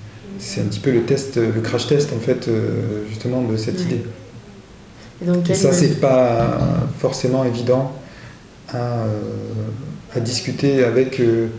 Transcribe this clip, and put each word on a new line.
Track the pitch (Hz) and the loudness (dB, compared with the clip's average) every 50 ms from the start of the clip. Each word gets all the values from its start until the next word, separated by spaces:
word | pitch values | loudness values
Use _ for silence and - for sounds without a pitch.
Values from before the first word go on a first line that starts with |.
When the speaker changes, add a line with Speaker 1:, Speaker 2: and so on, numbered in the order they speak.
| - - - - - - - - | -14 -18 -20 -18 -16 -14 -14 -12
Speaker 1:
c'est | - - - - | -10 -8 -4 -4
un | 110 | -4
petit | 104 - - | -2 -2 -2
peu | - 143 | 0 2
le | 127 117 117 | 2 2 2
test, | - 139 127 - - - | 2 0 0 0 -2 0
le | 120 113 110 107 110 | 0 0 0 0 -2
crash | 110 110 117 120 - | -2 -2 -2 -2 0
test, | - 147 143 147 143 - | 2 2 2 2 2 -2
en | 113 | -4
fait, | 110 127 127 123 - - | 0 0 0 0 0 0
euh, | 113 110 110 107 104 110 107 110 104 107 104 107 | 0 0 0 0 -2 -2 -2 -2 -4 -4 -6 -8
justement, | 107 - - 123 123 127 123 | -8 -6 -4 -2 -2 0 0
de | 113 110 | 0 0
cette | 107 - - 95 92 | -2 -2 -2 -2 -2
Speaker 2:
Ouais. | 175 | 0
Speaker 1:
idée. | - 127 113 101 - - - - - - - - - - - - - - - - - - - - - - - 180 | 0 0 -2 -4 -6 -10 -14 -16 -18 -20 -20 -20 -20 -20 -20 -20 -20 -20 -20 -20 -20 -20 -20 -20 -20 -14 -6 0
Speaker 2:
Et | |
donc, | 175 175 180 | 0 2 2
Speaker 1:
Et | 175 170 | 2 2
Speaker 2:
quelle | 185 | 2
Speaker 1:
ça, | 190 - - | 4 4 4
Speaker 2:
me- | 180 | 4
Speaker 1:
c'est | 175 170 160 147 - | 6 4 2 2 2
pas | - 135 131 127 127 123 117 117 117 117 - - - - - - 117 - - - | 4 4 6 6 6 4 4 2 2 2 2 2 2 2 2 2 0 0 -2 -2
forcément | - 131 - - - 123 127 131 131 | -2 -2 -2 0 0 0 2 2 2
évident | 127 117 120 117 113 - 131 135 139 - - - - - - - - - - - - - - - - | 0 0 0 2 2 4 2 2 0 -4 -10 -14 -16 -18 -18 -18 -18 -20 -20 -20 -20 -20 -20 -16 -10
à, | - 120 120 120 120 117 113 | -6 -4 -4 -2 -2 -2 0
euh, | 110 107 107 104 104 104 107 107 107 107 107 107 110 107 107 - - - - - - - | -2 -2 -2 -4 -6 -6 -6 -6 -6 -6 -6 -6 -6 -6 -8 -8 -10 -12 -12 -12 -6 -4
à | 123 | -4
discuter | 113 113 - - - 135 117 - - 139 139 135 127 | -2 -2 -4 -4 -4 -4 -4 0 2 2 4 4 4
avec, | 117 113 127 131 127 - - | 4 4 2 2 2 2 2
euh, | 123 117 113 113 113 110 113 | 2 4 4 2 2 -2 -4